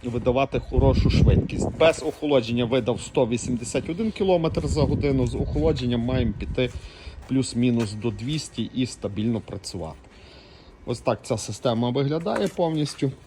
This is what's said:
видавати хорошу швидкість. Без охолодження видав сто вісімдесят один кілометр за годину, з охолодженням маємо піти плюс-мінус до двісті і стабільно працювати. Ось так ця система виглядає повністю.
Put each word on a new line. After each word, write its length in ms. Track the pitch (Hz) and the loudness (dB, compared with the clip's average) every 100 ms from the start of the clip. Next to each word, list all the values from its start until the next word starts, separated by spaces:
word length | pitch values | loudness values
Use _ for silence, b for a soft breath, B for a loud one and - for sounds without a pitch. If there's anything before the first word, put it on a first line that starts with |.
видавати 560 | 123 120 123 123 135 127 | -4 -2 0 2 0 -2
хорошу 500 | - 131 135 123 - | 0 4 4 6 4
швидкість. 680 | - - - - - - - | 6 6 6 2 -2 -4 4
Без 240 | 160 - | 4 4
охолодження 640 | 156 - 151 139 110 120 | -4 -4 2 2 2 -2
видав 360 | 117 131 120 107 | 2 2 2 -2
сто 260 | - - 120 | -2 0 0
вісімдесят 640 | 120 - 123 120 139 - | 0 -2 -6 -2 -4 -4
один 200 | 170 220 | -4 -4
кілометр 560 | - 190 180 160 160 147 | 0 2 4 2 0 -2
за 160 | 156 | 0
годину, 440 | 139 139 143 135 120 | 2 2 2 2 0
з 80 | |
охолодженням 680 | 123 - 143 160 143 123 120 | -2 -2 0 2 2 0 0
маємо 320 | 120 127 117 101 | 0 0 0 -2
піти 320 | - - 123 B B B B B - | -4 -2 -2 B B B B B -2
плюс-мінус 640 | 131 123 120 123 117 110 | -2 0 0 2 2 -2
до 180 | 107 117 | -4 -6
двісті 600 | 104 120 156 - - 110 | -4 -4 -4 -6 -8 -6
і 120 | 120 127 | -4 -4
стабільно 540 | - 98 101 113 113 | -4 -6 -2 -2 -2
працювати. 580 | - - - 92 80 - - B B B B B B B - | -6 -12 -10 -10 -10 -12 -20 B B B B B B B -8
Ось 140 | 120 | -4
так 180 | - 113 | -2 -2
ця 160 | - 113 | -2 -4
система 520 | - 107 131 113 120 | -4 -4 0 0 0
виглядає 580 | 127 139 156 170 214 196 | 0 0 -2 -2 -2 -2
повністю. 640 | - 170 156 147 - 139 135 | 0 0 0 -2 -2 -4 -4